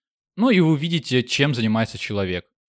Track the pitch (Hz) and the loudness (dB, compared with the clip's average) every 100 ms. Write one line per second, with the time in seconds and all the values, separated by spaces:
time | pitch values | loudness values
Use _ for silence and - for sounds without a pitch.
0 | _ _ _ - 240 190 160 151 165 170 | _ _ _ -2 2 4 4 2 0 -4
1 | - 127 123 - 143 123 110 110 113 - | 0 -2 0 0 0 0 0 0 -2 -6
2 | - 104 95 90 - _ | -8 -4 -4 -4 -8 _